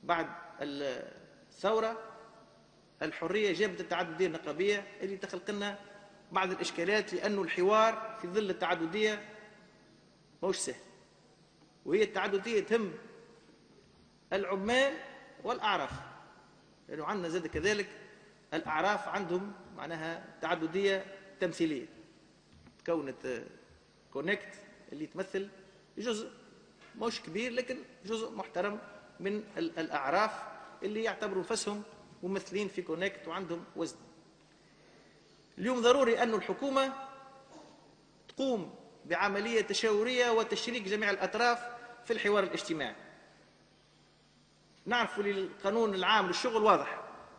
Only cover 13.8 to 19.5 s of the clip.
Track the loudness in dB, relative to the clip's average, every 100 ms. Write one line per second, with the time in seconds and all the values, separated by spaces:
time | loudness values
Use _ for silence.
13.8 | -20 -20 -20 _ _ -4 0 -2 2 4
14.8 | 4 0 -12 -16 -20 -12 -6 -2 0 0
15.8 | 0 -6 -12 -18 -20 -20 -20 -20 -20 -20
16.8 | -14 -8 -4 -4 -2 -4 -4 -2 0 0
17.8 | -4 -10 -20 -20 -20 -20 -6 -4 -2 0
18.8 | 2 0 -2 -4 -2 -2 -4